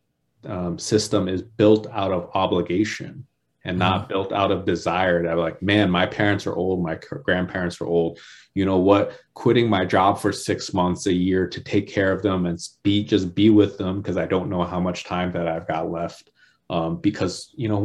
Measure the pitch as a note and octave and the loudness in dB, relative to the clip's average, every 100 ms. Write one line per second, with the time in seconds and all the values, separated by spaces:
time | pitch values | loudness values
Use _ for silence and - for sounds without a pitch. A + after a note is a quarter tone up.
0 | _ _ _ _ C#3 F#2 F2 E2+ - G#2+ | _ _ _ _ -10 -6 -4 -6 0 0
1 | - G2+ F#2 F#2 - - G#2 G#2+ - G#2+ | 2 0 0 -4 -4 4 6 6 2 -4
2 | F#2+ F2+ F2 G2 F#2 F#2 E2+ F2 G#2+ - | -2 -2 -2 -2 0 0 0 0 0 -4
3 | - - - _ _ _ F#2 F2+ F2+ F#2 | -12 -16 -20 _ _ _ -6 0 0 0
4 | - G2 G2 G2+ G2 F2+ F#2 E2+ F2+ F2+ | -2 -4 -2 0 0 0 -2 -2 0 0
5 | F#2 F2 E2+ E2+ E2 - F#2+ G#2 F#2+ F2 | 2 2 0 0 -2 -2 0 2 4 2
6 | F#2 - G#2 G2+ G2 F2 F#2 F#2 E2 D#2+ | 0 0 0 0 -2 -4 -2 -2 -2 -6
7 | - - - F2+ F2+ F#2+ F2 - - E2+ | -10 -8 -2 -2 -2 -4 -6 -6 -2 0
8 | E2 - - - - G2 F#2+ F#2+ F#2+ G2+ | 0 -4 -16 -20 -10 -2 0 4 4 4
9 | - - _ - B2 A#2+ A#2 F#2+ F2+ G2 | 2 -6 _ -2 2 4 4 2 2 4
10 | F#2+ G2+ G#2 - - F#2+ - F#2+ F2+ F2 | 4 2 0 -2 -2 -4 -2 0 0 0
11 | G2 F2+ F#2 F#2 F2+ - - G2+ G2+ - | 0 0 2 0 -2 -6 -4 -2 -2 0
12 | F#2+ F2+ G2+ F#2 E2+ E2+ - _ G2+ G2+ | 0 0 0 0 -2 -4 -10 _ 0 0
13 | G#2 G2+ F#2 F#2 G#2+ G#2+ G2+ - F#2+ G2 | 2 0 0 4 6 8 6 2 -4 -4
14 | G2+ F2+ E2+ F#2 F#2 F#2 F2 F2+ F2+ F2 | -4 -4 0 -2 -2 -2 -2 -2 -4 -4
15 | - F2+ F2+ F2 E2+ E2 F2 D#2+ E2+ E2+ | -6 -4 -4 -2 -4 -4 -4 -4 -4 -4
16 | E2+ - - _ _ _ - F2 E2 E3+ | -6 -10 -20 _ _ _ -6 -4 -4 -2
17 | G2+ G#2 F#2+ - - - A2 G#2 | -2 0 -2 -6 -12 -6 -2 0